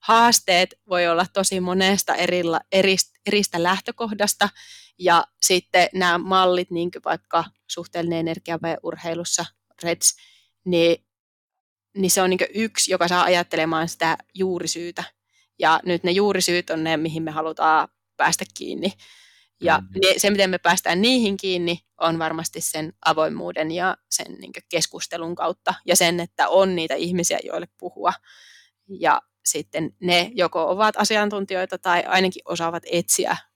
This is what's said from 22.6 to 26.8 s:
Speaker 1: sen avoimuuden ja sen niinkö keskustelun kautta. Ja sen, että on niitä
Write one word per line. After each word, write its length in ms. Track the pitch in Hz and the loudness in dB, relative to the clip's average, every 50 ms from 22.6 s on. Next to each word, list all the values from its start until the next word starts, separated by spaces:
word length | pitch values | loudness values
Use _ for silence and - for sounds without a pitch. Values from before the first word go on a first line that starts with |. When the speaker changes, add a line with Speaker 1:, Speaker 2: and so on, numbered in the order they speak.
Speaker 1:
sen 320 | 165 - - 160 156 156 - _ - | -8 -6 -6 -6 -8 -8 -12 _ 0
avoimuuden 680 | 165 160 156 156 160 156 151 - 175 185 - 156 156 | 0 2 2 0 -2 -2 -6 -10 -8 -6 -6 -6 -4
ja 260 | 165 175 175 190 - _ _ _ | -4 -4 -2 -4 -4 _ _ _
sen 240 | - - - - - - | -6 -6 -6 -8 -14 -18
niinkö 220 | - 190 - - - _ | -18 -18 -18 -18 -16 _
keskustelun 680 | - 165 147 - - 170 - - - 175 165 165 175 | -4 -2 -2 -4 -6 -10 -12 -10 -10 -10 -8 -8 -8
kautta. 380 | - - 170 185 _ _ - 185 - _ | -4 -4 -4 -4 _ _ -6 -6 -4 _
Ja 100 | - 170 | 0 2
sen, 240 | - 185 170 170 175 | 2 4 2 2 0
että 280 | 170 170 _ - 160 - | -4 -8 _ -2 0 2
on 260 | 151 190 190 190 185 | 4 4 4 4 2
niitä 200 | 175 | -2